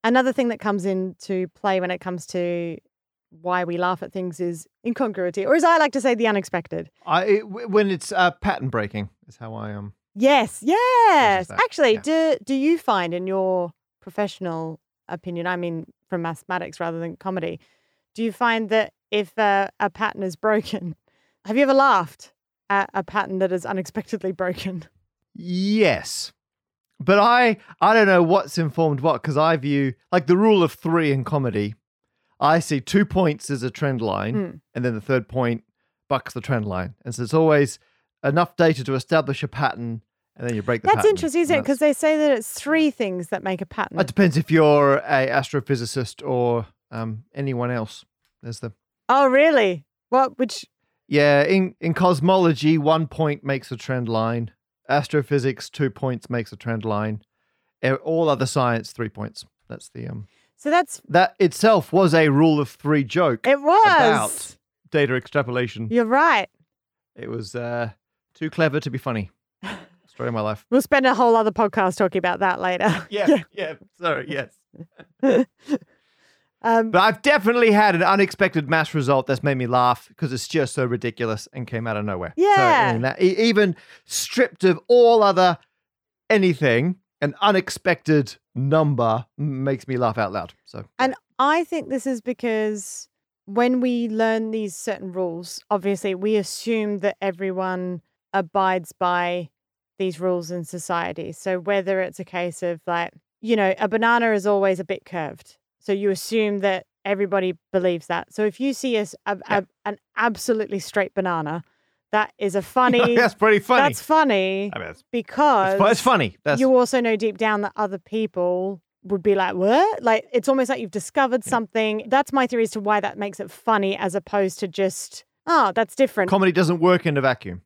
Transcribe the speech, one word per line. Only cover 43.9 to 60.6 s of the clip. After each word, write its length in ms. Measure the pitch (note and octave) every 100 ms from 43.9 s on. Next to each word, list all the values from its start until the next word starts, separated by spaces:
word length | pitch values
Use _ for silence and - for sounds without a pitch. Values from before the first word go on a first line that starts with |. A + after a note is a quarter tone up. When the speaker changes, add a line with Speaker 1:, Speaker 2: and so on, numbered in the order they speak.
| E3
Speaker 2:
It 60 | E3+
depends 280 | - F#3+ C#3+
if 140 | -
you're 460 | D#3+ D3+ D3 C#3+ C#3
a 300 | - C#3 C3
astrophysicist 1000 | C3 C3 D3 - C3+ A#2 C#3 A#2+ - -
or, 400 | B2+ A#2+ A#2 A2 _ _
um, 340 | A2+ A2+ A2 -
anyone 380 | - C#3 A#2+ A#2+
else. 340 | B2 A2 - _ _ _ _
There's 160 | A2+ A2+
the 120 | A#2 - _ _ -
Speaker 1:
Oh, 180 | C4 C#4
really? 560 | C4 D#4 C#4+ G3+ F3 _ _ _
What? 260 | B3+ B3+ -
Which? 280 | B3+ - - _ _ _ _
Speaker 2:
Yeah, 360 | D3 D3 C#3+
in, 300 | D3 F#3+ F#3 -
in 140 | E3
cosmology, 840 | E3 F3+ D3+ D#3+ F#3+ E3+ C3+ D3 D#3+
one 300 | D3 D#3+ D#3+
point 360 | - D#3 D3
makes 260 | C#3 C#3 -
a 40 | B2
trend 320 | - B2+ A#2
line. 420 | A2+ A2+ A#2 A2+ _ _ _ -
Astrophysics, 800 | C#3+ C#3 D3+ C3+ C#3+ C3 A#2+ -
two 200 | - C#3
points 400 | - C3+ A#2+ -
makes 200 | B2 A2
a 40 | -
trend 280 | A#2+ A2+
line. 380 | A2 G#2 G#2+ G#2+ _ _ _ _ _ _
E-, 80 | C3
all 360 | C3+ - E3 D#3+
other 180 | C3+ C3
science, 460 | D3 B2 A2+ A2
three 160 | - A2
points. 340 | - G#2+ - - _ _
That's 200 | - -
the, 160 | A#2+ A#2+
um, 200 | C3 G#2 _ _
Speaker 1:
So 140 | _